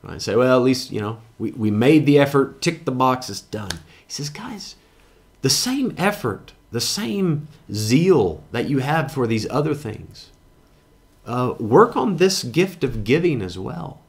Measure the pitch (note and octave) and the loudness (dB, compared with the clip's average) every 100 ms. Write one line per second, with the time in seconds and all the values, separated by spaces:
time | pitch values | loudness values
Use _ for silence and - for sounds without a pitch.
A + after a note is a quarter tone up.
0 | - E2 - G#2 B2+ B2+ B2 B2+ - G#2 | -14 -10 -2 2 4 4 4 0 -2 -6
1 | G#2 A2+ - _ A2+ - G#2+ G#2 B2 D#3 | -6 -8 -16 _ -10 -2 0 2 6 6
2 | C#3+ C#3+ C#3+ C#3 C3+ - - E3 - B2+ | 6 4 4 2 0 -2 -6 -4 -6 0
3 | C3 B2+ - G2+ - G#2+ G2+ E2+ - - | 2 0 -4 -12 -10 -10 -8 -10 -12 -20
4 | _ - D3 D3 A#3+ G#3 - - _ _ | _ -10 -10 -10 -14 -14 -16 -20 _ _
5 | _ _ _ _ C3+ - B3 C4+ B3+ D3 | _ _ _ _ -2 0 -2 -2 -2 -2
6 | F#3 G#3 A#2+ F#2+ - _ _ A#2+ - - | -2 -2 -6 -6 -12 _ _ -6 -4 -4
7 | A3+ G3+ F#3 D3+ D3 - - G#2 G#2+ C#3 | -4 -2 0 0 -4 -18 -10 -6 2 4
8 | F3+ E3 F#2+ D2+ - A2 - C#3 C3+ D#3+ | 6 4 4 -2 -8 -6 -2 -2 0 -2
9 | C3+ C#3 A#2 A2+ - C#3 D3+ D3 A2+ - | -2 -2 0 0 -2 -2 -2 -4 -8 -12
10 | - - - _ _ _ _ _ _ _ | -16 -20 -20 _ _ _ _ _ _ _
11 | _ _ - B2 B2 - G#2+ C3+ A#3+ - | _ _ -8 -2 -2 -2 4 6 6 4
12 | B3+ E3 F#3 F#3 B2 C3 F#3+ - C3+ A2+ | -2 2 2 2 -2 0 0 0 -4 -4
13 | G#2 D3 F3 C3 F#2 F2 G2 - - - | 2 2 2 0 -4 -8 -8 -8 -12 -14